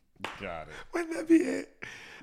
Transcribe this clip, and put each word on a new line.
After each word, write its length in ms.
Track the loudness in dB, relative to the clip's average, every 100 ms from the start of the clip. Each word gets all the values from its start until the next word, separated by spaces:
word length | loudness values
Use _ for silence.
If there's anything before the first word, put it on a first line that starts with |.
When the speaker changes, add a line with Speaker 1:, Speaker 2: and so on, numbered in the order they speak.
| _ -12 -10 -8
Speaker 1:
Got 280 | -8 -8 -8
it. 60 | -12 -6
Speaker 2:
Wouldn't 200 | -4 -4 -6
that 120 | 6
be 80 | 8
it? 460 | 8 0 -6 -12 -14 -12 -16 -18